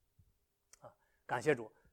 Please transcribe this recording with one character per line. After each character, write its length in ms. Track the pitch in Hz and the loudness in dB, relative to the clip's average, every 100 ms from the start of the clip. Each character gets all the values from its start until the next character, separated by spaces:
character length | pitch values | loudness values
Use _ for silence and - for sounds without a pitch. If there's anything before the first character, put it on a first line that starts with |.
| _ _ - _ _ _ _ - | _ _ -20 _ _ _ _ -20
啊， 140 | 120 - _ _ - | -20 -20 _ _ -6
感 160 | 120 | -2
谢 120 | 143 | 2
主。 160 | 127 110 - - | 0 -2 -16 -20